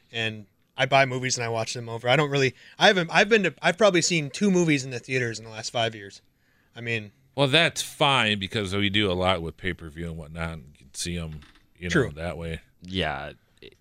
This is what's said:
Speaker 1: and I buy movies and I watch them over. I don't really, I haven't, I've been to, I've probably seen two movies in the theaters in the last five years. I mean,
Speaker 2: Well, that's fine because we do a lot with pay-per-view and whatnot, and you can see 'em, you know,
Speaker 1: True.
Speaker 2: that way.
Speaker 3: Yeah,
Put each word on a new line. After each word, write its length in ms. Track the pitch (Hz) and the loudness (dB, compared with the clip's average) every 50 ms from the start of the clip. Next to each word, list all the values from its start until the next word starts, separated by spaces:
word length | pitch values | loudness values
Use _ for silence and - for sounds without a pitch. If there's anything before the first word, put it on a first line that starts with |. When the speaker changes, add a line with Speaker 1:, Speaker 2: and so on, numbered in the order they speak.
| _ _ | _ _
Speaker 1:
and 340 | 120 117 113 110 110 107 104 _ _ _ _ _ - | -6 -4 -4 -4 -4 -8 -16 _ _ _ _ _ -4
I 100 | - 135 | -2 0
buy 180 | 135 139 139 139 | 4 6 6 6
movies 320 | 131 123 131 127 127 120 | 6 2 -4 -2 -2 -2
and 80 | 127 120 | -2 -2
I 40 | 117 | -2
watch 260 | 117 113 113 - - | -2 -2 -4 -4 -6
them 140 | 127 117 113 | -10 -8 -8
over. 200 | 117 113 117 123 | -10 -4 2 4
I 60 | 127 | 4
don't 160 | 147 147 139 | 4 4 2
really, 240 | 139 139 135 123 - - - - - - | 2 2 2 2 0 -4 -20 -14 -2 4
I 80 | 170 208 | 6 6
haven't, 220 | 208 180 165 170 | 6 6 2 2
I've 160 | 160 175 214 202 | 2 2 4 4
been 140 | 233 214 185 | 4 2 2
to, 100 | 165 135 - | 0 -2 0
I've 160 | 151 170 175 - | 0 0 2 6
probably 240 | 220 202 180 170 | 4 6 6 4
seen 280 | 147 - 180 160 147 135 | 2 2 0 -2 -2 -4
two 200 | - - 208 202 | -4 0 2 2
movies 320 | 185 180 175 160 147 139 127 | 4 4 4 4 2 0 0
in 60 | 135 | -6
the 100 | 127 113 | -10 -10
theaters 380 | - - 131 131 123 117 110 104 | -6 -4 -2 -2 -2 -2 -6 -8
in 40 | 113 | -12
the 60 | 113 | -14
last 200 | 110 107 107 - | -12 -10 -10 -4
five 240 | - 120 113 113 110 | -2 0 -2 -2 -2
years. 240 | 107 101 98 - - _ _ _ _ _ _ _ _ _ _ - | -8 -16 -18 -20 -20 _ _ _ _ _ _ _ _ _ _ -16
I 40 | 117 | -10
mean, 300 | 117 117 117 110 104 104 _ _ _ _ - | -6 -4 -4 -4 -4 -8 _ _ _ _ -2
Speaker 2:
Well, 100 | 131 143 131 | -2 0 4
that's 340 | 135 160 170 143 - - | 4 4 4 2 0 -4
fine 560 | - - - - 156 143 135 127 113 107 104 101 | -8 -8 -2 0 2 2 4 4 4 2 0 0
because 340 | 95 90 - 113 101 90 98 | -2 -4 -4 -4 -4 -2 -2
we 160 | 101 101 101 | 0 0 0
do 200 | 95 107 107 95 | 2 2 2 2
a 40 | 90 | 2
lot 280 | 90 92 92 95 87 | 2 2 2 0 0
with 140 | 82 80 - | -4 -8 -10
pay-per-view 500 | - - 92 85 - 82 80 73 82 85 85 | -8 -6 -6 -6 -6 -10 -16 -12 -12 -10 -10
and 80 | 82 | -10
whatnot, 360 | 82 76 73 80 82 82 82 82 | -12 -14 -14 -10 -8 -8 -8 -8
and 100 | 80 62 73 | -12 -16 -20
you 60 | 73 _ - | -20 _ -20
can 80 | 69 - | -18 -12
see 220 | - - 87 87 87 | -10 -8 -6 -6 -6
'em, 220 | 82 80 78 73 - - _ - _ _ _ - | -6 -8 -10 -14 -16 -20 _ -20 _ _ _ -10
you 60 | 87 87 | -6 0
know, 40 | |
Speaker 1:
True. 200 | 85 165 120 80 71 | 0 0 0 0 -4
Speaker 2:
that 200 | 76 82 87 76 | -8 -8 -8 -8
way. 240 | 82 85 82 80 - - _ _ _ | -8 -8 -8 -10 -10 -12 _ _ _
Speaker 3:
Yeah, 500 | - 90 92 95 82 76 69 67 73 73 - _ _ _ _ _ - - _ _ | -14 -8 -4 -2 -2 -2 -4 -6 -8 -12 -14 _ _ _ _ _ -20 -20 _ _